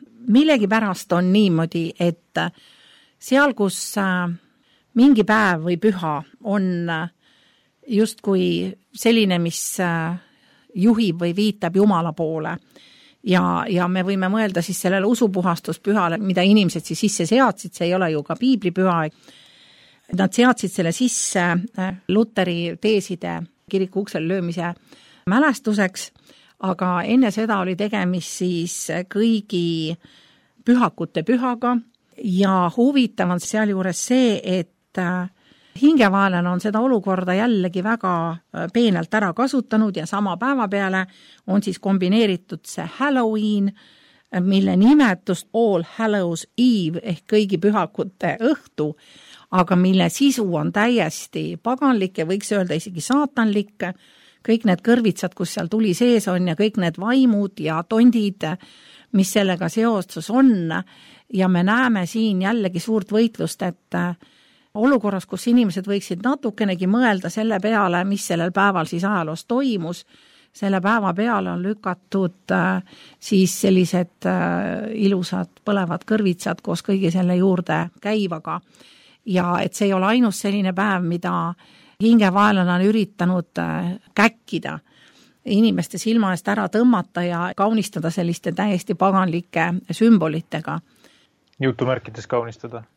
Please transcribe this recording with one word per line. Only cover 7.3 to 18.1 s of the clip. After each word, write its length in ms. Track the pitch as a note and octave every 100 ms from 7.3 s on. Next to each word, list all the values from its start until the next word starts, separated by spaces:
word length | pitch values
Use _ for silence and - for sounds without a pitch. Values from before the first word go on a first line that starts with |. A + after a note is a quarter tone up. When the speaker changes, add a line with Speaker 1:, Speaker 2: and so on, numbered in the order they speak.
| _ _ _ _ _ -
Speaker 1:
justkui 840 | G#3 A3 - G#3 F#3+ F3+ E3+ F#3 G3 _
selline, 440 | - A3+ A#3 G3+ F3
mis, 420 | E3+ - - -
äh, 380 | F3+ E3 D#3+ F3 - _ _ _ _
juhib 460 | F#3 G#3+ A3+ G#3 E3+
või 160 | F3 F3
viitab 400 | G#3+ G3+ E3+ F#3+
Jumala 360 | G#3 F3 E3+
poole. 440 | D#3+ D#3+ D#3+ D#3 E3+ _ - - _ _ _
Ja, 420 | - F3+ F3 F3 -
ja 200 | F3+ F3
me 140 | F#3
võime 260 | F3+ G3 F#3
mõelda 340 | A3 G#3+ F3+
siis 180 | E3+ F3+
sellele 260 | G#3+ G3 G3+
usupuhastuspühale, 1120 | A#3+ A3+ F#3 F3+ E3+ - E3 G3+ G#3 A3 F#3
mida 240 | G3 F3+
inimesed 420 | F#3+ G#3+ F3+ E3+
siis 140 | - E3
sisse 280 | G#3+ - E3
seadsid, 460 | A#3+ B3+ - F#3
see 140 | - F3
ei 80 |
ole 160 | F#3 F3